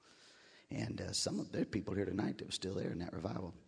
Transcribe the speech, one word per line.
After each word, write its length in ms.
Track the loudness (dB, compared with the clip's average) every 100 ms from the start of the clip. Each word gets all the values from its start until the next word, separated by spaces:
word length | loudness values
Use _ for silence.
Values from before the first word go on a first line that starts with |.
| -20 -20 -20 -20 -20 -18 -6
And, 320 | -2 0 -2
uh, 120 | 0
some 260 | 2 2 0
of, 120 | 0
there 100 | 0
are 40 | 2
people 300 | 0 2 2
here 100 | 2
tonight 320 | 2 2 0
that 100 | -4
were 40 |
still 240 | -2 0 0
there 160 | 0
in 80 | 0
that 140 | -2
revival. 400 | -2 -2 0 -4 -8